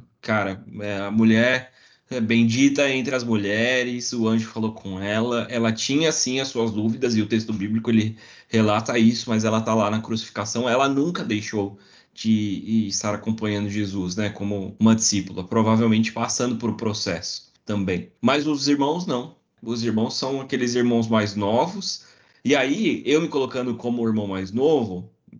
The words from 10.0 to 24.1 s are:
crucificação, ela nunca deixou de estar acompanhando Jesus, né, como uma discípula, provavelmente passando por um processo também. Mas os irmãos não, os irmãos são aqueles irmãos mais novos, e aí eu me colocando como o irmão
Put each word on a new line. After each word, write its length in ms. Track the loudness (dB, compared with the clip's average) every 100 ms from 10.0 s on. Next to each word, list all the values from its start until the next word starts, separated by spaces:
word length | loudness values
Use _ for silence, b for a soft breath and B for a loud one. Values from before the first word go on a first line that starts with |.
crucificação, 680 | -2 -6 -6 -8 -6 -2 0
ela 220 | 2 2
nunca 340 | 2 0 -2
deixou 560 | -2 -4 -4 -4 -4 -8 b b b
de 720 | -4 2 2 0 -4 0 0 0
estar 260 | -2 -4 -4
acompanhando 540 | -4 -2 -2 -2 -2
Jesus, 480 | -2 -4 -4 -4 -2
né, 100 | -4
como 480 | -4 -4 -4 -6 2
uma 160 | 4
discípula, 540 | 6 4 0 -2 -8 -2
provavelmente 640 | 0 4 4 4 4 2
passando 460 | -2 -4 -2 -2 -2
por 140 | -4
um 40 | -4
processo 760 | -4 -4 -4 -4 -6 -12 -14 _ -6
também. 460 | -2 -2 -4 -6 _
Mas 260 | 2 4 2
os 220 | 0 0
irmãos 380 | 2 2 -2 -2
não, 320 | -4 -6 -16 _ _
os 180 | -6 -4
irmãos 360 | 0 0 0 -2
são 240 | -4 -4
aqueles 340 | -4 -2 0 2
irmãos 320 | 2 2 2
mais 280 | 2 0 -2
novos, 680 | 0 2 0 -4 -8 -10 b b b b
e 100 | 0
aí 480 | 2 2 0 0 0 0
eu 160 | 0
me 80 | 2
colocando 480 | -2 -2 -4 -4 -4
como 260 | -4 -2
o 40 |
irmão 200 | 0